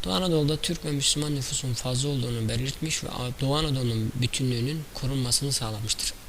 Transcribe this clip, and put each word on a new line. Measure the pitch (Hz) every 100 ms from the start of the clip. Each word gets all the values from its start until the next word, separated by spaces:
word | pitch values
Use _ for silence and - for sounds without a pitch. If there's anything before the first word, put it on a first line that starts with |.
Doğu | -
Anadolu'da | 185 185 160 143 151
Türk | - 165
ve | 156
Müslüman | 143 139 147 147
nüfusun | 147 127 - 131
fazla | 117 123 127 143
olduğunu | 139 123 120 113
belirtmiş | 117 131 - 160 -
ve | - - 123 127
Doğu | 135 147
Anadolu'nun | 156 131 123 113 110
bütünlüğünün | 127 123 - 131 123 120 160 147
korunmasını | - 127 135 127 117 143
sağlamıştır. | 131 120 107 110 - - -